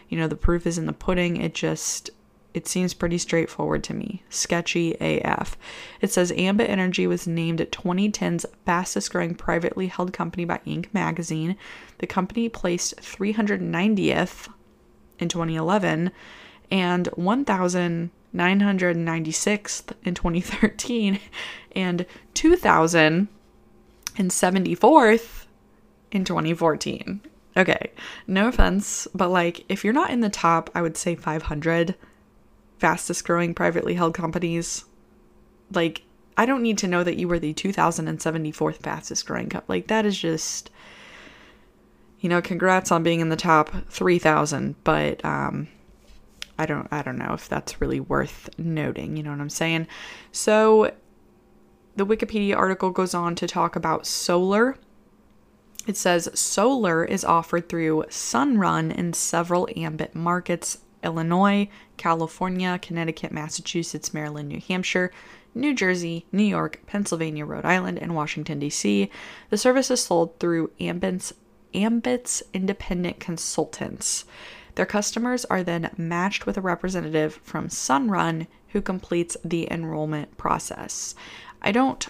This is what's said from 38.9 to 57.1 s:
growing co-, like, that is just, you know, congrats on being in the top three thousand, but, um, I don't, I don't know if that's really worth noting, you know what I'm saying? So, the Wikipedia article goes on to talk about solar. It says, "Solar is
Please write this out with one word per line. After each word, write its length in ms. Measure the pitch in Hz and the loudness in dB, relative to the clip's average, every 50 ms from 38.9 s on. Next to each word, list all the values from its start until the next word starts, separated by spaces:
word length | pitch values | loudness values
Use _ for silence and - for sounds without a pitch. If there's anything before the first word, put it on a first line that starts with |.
| 151 151 - - - - - - | -8 -8 -8 -8 -8 -8 -6 -6
growing 220 | - - - - | -6 -6 -6 -6
co-, 120 | - 180 - - | -8 -8 -6 -4
like, 180 | 180 185 175 | -4 -4 -2
that 180 | - 214 220 214 | 0 0 2 2
is 140 | 208 196 190 | 0 0 -2
just, 540 | - 165 160 156 - - - - - - - - - - - - - - - - - - - - - - - - _ _ _ _ _ _ _ _ _ _ - _ | -2 -2 -2 -2 -4 -6 -6 -8 -10 -14 -18 -20 -20 -20 -20 -20 -20 -20 -20 -20 -20 -20 -20 -20 -20 -20 -20 -20 _ _ _ _ _ _ _ _ _ _ -12 _
you 60 | - 175 | -2 0
know, 140 | 175 175 | 2 2
congrats 500 | 175 - 185 165 170 185 185 185 185 - | 0 0 -2 2 4 4 4 4 4 2
on 120 | 180 165 165 | 2 2 4
being 160 | 170 170 165 | 2 2 2
in 100 | 165 160 | 2 0
the 60 | 160 | 0
top 340 | 160 - 175 160 151 151 - - 185 - - | 0 4 6 6 6 6 4 0 -6 -6 -6
three 300 | - - 190 185 175 175 | -4 0 2 4 4 4
thousand, 560 | - 160 156 151 147 151 156 131 127 139 147 - - | 4 4 4 4 2 0 0 -2 -4 -4 -6 -4 0
but, 400 | - 156 151 151 - - - - | 0 2 2 2 0 -2 -2 -4
um, 440 | 156 151 139 139 143 139 143 143 - - - - - - _ _ - - - - - - - - - - - | -4 -2 -2 -2 -4 -4 -6 -8 -10 -12 -20 -20 -20 -20 _ _ -20 -20 -20 -20 -20 -20 -18 -18 -12 -6 -4
I 80 | 160 | -4
don't, 220 | 151 147 147 - - | -2 -2 -4 -4 -6
I 120 | - 151 143 | -6 -6 -6
don't 160 | - 127 - | -6 -6 -6
know 160 | - - - | -6 -6 -6
if 120 | 156 - - | -6 -6 -6
that's 320 | - 139 - - - - | -6 -6 -6 -6 -6 -4
really 200 | 143 135 131 135 | -4 -2 -2 -4
worth 500 | 135 - 139 139 139 147 - - - - - - | -4 -2 0 0 0 -2 -6 -14 -18 -16 -12 -8
noting, 580 | 160 170 165 156 147 143 - - - - 151 | -6 -4 -2 -2 -2 -4 -4 -6 -8 -8 -6
you 60 | 156 | -6
know 80 | 151 151 | -6 -6
what 120 | 147 143 | -8 -8
I'm 80 | 143 147 | -8 -6
saying? 340 | - - 165 165 165 165 160 - - - - - - - - - | -4 -2 0 0 0 0 -2 -4 -10 -16 -16 -16 -18 -18 -18 -12
So, 600 | - - - - 214 214 220 220 220 220 214 - - - _ _ _ _ _ _ _ _ _ _ _ _ _ _ _ _ _ _ - | -10 -4 2 4 4 6 8 8 8 8 6 4 2 -6 _ _ _ _ _ _ _ _ _ _ _ _ _ _ _ _ _ _ -4
the 100 | - 196 196 | -2 0 2
Wikipedia 500 | 220 220 - 208 214 214 202 196 196 - | 2 0 0 -2 -2 0 0 0 2 2
article 320 | - 190 190 185 - 185 | 2 2 2 2 0 -2
goes 240 | 180 185 185 180 - | 0 0 0 0 0
on 220 | 175 170 170 170 | -2 -2 -2 -2
to 120 | - - 170 | -2 -4 -4
talk 280 | - 180 165 170 - | 0 0 0 0 0
about 320 | 175 165 165 156 151 - - | -2 -2 -2 -2 -2 -2 -4
solar. 680 | - - - - 180 175 185 190 196 208 233 262 269 - _ _ _ _ _ _ _ _ _ _ _ _ _ _ _ _ _ _ - - - | -6 -4 0 2 2 2 4 4 4 4 4 2 0 -2 _ _ _ _ _ _ _ _ _ _ _ _ _ _ _ _ _ _ -16 -10 -6
It 120 | - 196 - | -6 -4 0
says, 320 | - 190 175 175 170 - - | 2 2 2 2 2 -2 -2
"Solar 720 | - - - - - 202 247 277 262 220 180 165 160 170 | -2 -2 0 2 4 4 4 4 4 2 2 2 2 2
is 220 | - | 0